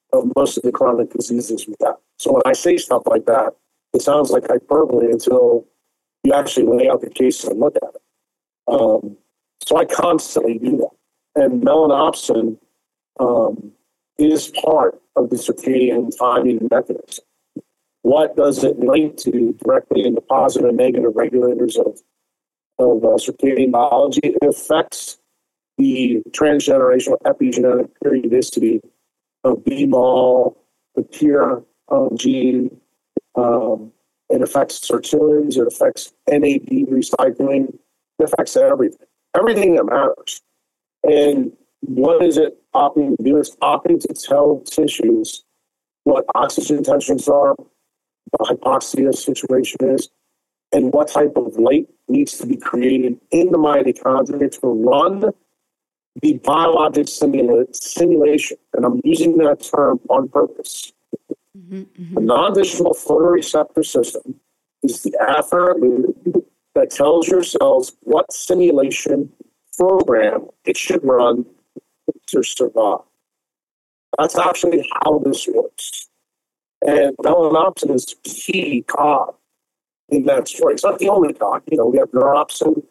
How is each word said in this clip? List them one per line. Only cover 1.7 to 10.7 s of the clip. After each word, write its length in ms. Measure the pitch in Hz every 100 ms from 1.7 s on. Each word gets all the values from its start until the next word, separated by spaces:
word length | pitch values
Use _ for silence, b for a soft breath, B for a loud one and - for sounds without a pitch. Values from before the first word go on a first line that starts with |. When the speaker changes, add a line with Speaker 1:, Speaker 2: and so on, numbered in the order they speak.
| 104
Speaker 1:
have. 120 | - - _ -
So 140 | -
when 120 | - 131
I 80 |
say 240 | 131 175 175
stuff 260 | - 120 -
like 180 | 113 117
that, 280 | 110 107 - _ _ _
it 80 | -
sounds 300 | - 147 135
like 160 | - -
hyperbole 640 | 127 - 147 143 123 117
until 540 | 117 123 127 120 117 - _ _ _ _ _
you 100 | 135
actually 320 | 139 139 131 113
lay 240 | 123 131
out 120 | 127
the 80 | 110
case 340 | - 127 -
and 160 | - 107
look 160 | 147 -
at 180 | - -
it. 60 | _ _ _ _ _ _ -
Um, 500 | - 110 104 104 - _ _ _ _ -
so 120 | 156
I 80 | 160
constantly 720 | - 175 160 - 151 - 113
do 180 | 123